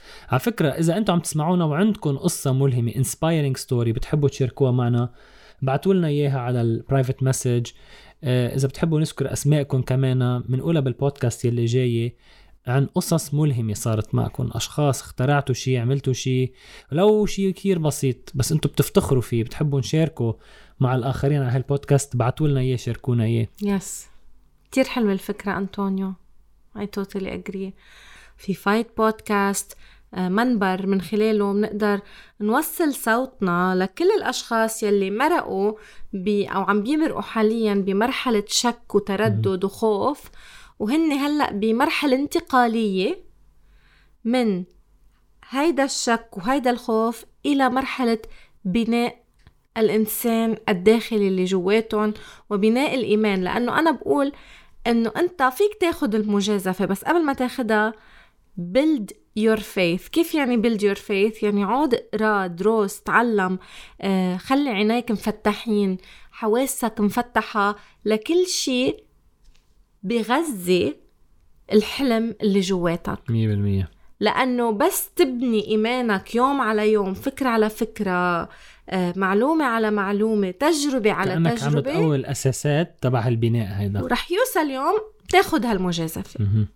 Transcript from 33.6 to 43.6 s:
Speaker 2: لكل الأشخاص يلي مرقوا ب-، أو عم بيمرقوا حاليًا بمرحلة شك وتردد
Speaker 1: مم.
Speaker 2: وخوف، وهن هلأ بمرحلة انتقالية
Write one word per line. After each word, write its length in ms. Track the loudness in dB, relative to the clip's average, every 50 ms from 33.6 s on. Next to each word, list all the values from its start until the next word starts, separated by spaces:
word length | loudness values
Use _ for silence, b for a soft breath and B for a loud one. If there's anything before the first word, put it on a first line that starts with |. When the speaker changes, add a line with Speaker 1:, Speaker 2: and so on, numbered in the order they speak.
| 2 2 2
Speaker 2:
لكل 320 | 0 0 -2 _ 0 2 2 2 2
الأشخاص 640 | 0 -2 -6 -6 -6 -2 0 0 0 0 -2 -2 0
يلي 280 | 2 2 2 2 0
مرقوا 600 | -2 0 0 2 2 0 0 -2 -2 0 0 -2 -2 -4 B B B B B B -8
ب-، 340 | -4 -2 0 0 0 0 -2
أو 140 | -2 -4 0
عم 200 | 0 0 0 2
بيمرقوا 380 | 0 0 0 0 0 -2 -4
حاليًا 540 | -8 -4 -2 2 2 2 2 2 0 2 2
بمرحلة 720 | 2 0 0 0 0 0 0 -2 -2 -2 0 0 0 0
شك 480 | 0 -2 0 0 0 -2 -2 -10 -2 -2
وتردد 680 | -2 0 0 -2 0 2 0 2 2 0 0 0 0 -2
Speaker 1:
مم. 60 | -4
Speaker 2:
وخوف، 520 | -4 0 0 0 2 2 0 -2 -2 -4 -10 -20 B B B B B B B B B B
وهن 340 | -4 0 2 2 2 2 2
هلأ 400 | 0 0 0 0 0 0 -2 -2
بمرحلة 640 | -2 0 0 2 2 2 0 0 0 2 2 2
انتقالية 1040 | 2 0 0 -2 -4 -4 2 2 4 4 4 2 0 0 0 0 0 0 -2 -2 -4 -10 -20 -20 _ -20 -20 _ -20